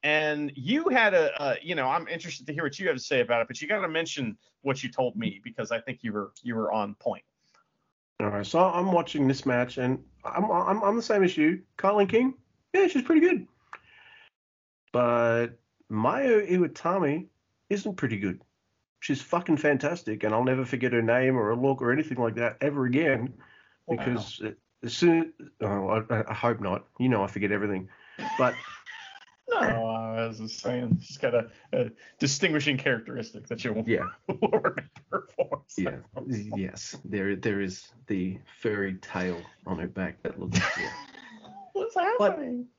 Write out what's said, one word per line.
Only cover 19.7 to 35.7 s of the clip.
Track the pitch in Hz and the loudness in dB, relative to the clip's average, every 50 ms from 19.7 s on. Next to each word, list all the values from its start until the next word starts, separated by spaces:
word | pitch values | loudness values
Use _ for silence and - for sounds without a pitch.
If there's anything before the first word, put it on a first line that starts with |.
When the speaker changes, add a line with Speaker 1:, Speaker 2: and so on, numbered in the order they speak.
| 143 131 - 147 170 175 - - 107 104 - | 2 2 0 -2 -4 -4 -6 -6 -6 -2 -2
Speaker 2:
and | 110 107 | 0 2
I'll | 113 123 | 2 2
never | 127 131 127 131 | 2 2 0 0
forget | 120 - 120 120 127 120 | -2 -2 -2 0 2 2
her | 120 | 2
name | 113 113 117 127 131 131 131 | 4 4 4 4 4 4 4
or | 123 110 | 2 2
her | 104 113 | 2 0
look | 120 127 139 135 131 | 2 2 0 0 2
or | 131 120 | 2 0
anything | 123 151 151 151 131 120 | 2 2 0 -2 -2 -2
like | 120 113 110 | -2 -2 0
that | 117 117 117 - - | 0 -2 -2 -2 0
ever | 135 147 143 143 127 | -2 -2 0 0 0
again. | 123 123 143 170 151 135 120 117 135 - - - - - _ _ _ _ _ _ | 2 2 2 4 2 2 2 0 -6 -8 -12 -20 -20 -20 _ _ _ _ _ _
Speaker 1:
Wow. | - - | -6 -6
Speaker 2:
Because | - - 127 123 110 104 - - - | -4 -2 -2 -2 -2 -4 -8 -10 -10
it, | 107 107 101 _ _ _ _ _ - | -10 -10 -10 _ _ _ _ _ -10
as | 117 - | -8 -2
soon, | - 170 175 165 165 165 160 - _ - - _ _ | 4 4 6 6 4 2 -2 -6 _ -20 -20 _ _
oh, | 110 101 101 101 95 95 107 110 107 - | -4 -2 -2 -2 0 0 0 -2 0 0
I, | 120 110 110 - | -2 -2 -2 -4
I | 110 | -4
hope | - - 120 117 110 | -2 0 0 0 0
not. | 104 95 92 - - _ _ _ | -2 -4 -4 -4 -6 _ _ _
You | 123 131 | 2 2
know | 123 104 98 | 4 2 2
I | |
forget | 95 98 101 101 101 | 0 -2 -2 -2 0
everything. | 104 104 104 104 101 95 95 98 - - - - - - - - - | 0 0 -2 -2 -2 -4 -6 -10 -18 -20 -20 -20 -16 -10 -8 -6 -2
But | - 127 123 - 1017 | 0 0 0 0 -2
Speaker 1:
<laughs> | 1047 - - - - - - - - - - - - _ _ _ _ - | -14 -16 -18 -18 -18 -20 -18 -18 -18 -20 -20 -20 -20 _ _ _ _ -2
No, | 480 403 | 0 0
I | 240 - - 113 113 113 113 113 113 113 113 113 113 | 2 2 0 0 -2 -2 -2 -4 -4 -4 -4 -4 -4
was | 113 113 107 | -4 -6 -8
just | 110 107 - - | -12 -12 -12 -6
saying | - 123 123 123 123 117 - - - | -6 -4 -4 -2 0 0 -2 -2 -2
she's | - - | -10 -10
got | - - 127 120 | -4 -2 2 2
a, | 117 113 - - - - - - | 2 0 0 -12 -20 -12 -4 -2
a | 139 120 110 - _ - - _ | -2 -2 -2 -6 _ -20 -20 _
distinguishing | _ 147 139 139 - - 175 156 151 143 151 139 | _ -2 -2 0 2 0 2 2 2 2 0 0
characteristic | 135 - 143 127 113 - - - - 110 - - - - | 0 0 0 0 0 -4 -10 -10 -10 -10 -10 -12 -18 -12
that | - 120 113 - | -10 -10 -6 -4
you | - 107 110 113 | -4 -4 -2 0
Speaker 2:
Yeah. | - 110 - - - - | 2 0 0 0 -4 -8
Speaker 1:
<laughs> | - _ | -12 _
will | - 185 - 220 208 | -8 -2 0 0 2
remember | - 220 - - - - - - _ - - _ - 190 - - - | 2 2 0 0 -4 -4 -12 -12 _ -20 -14 _ -6 -6 -6 -8 -6
for, | - - - - - - | -6 -4 -4 -4 -8 -8
so. | _ | _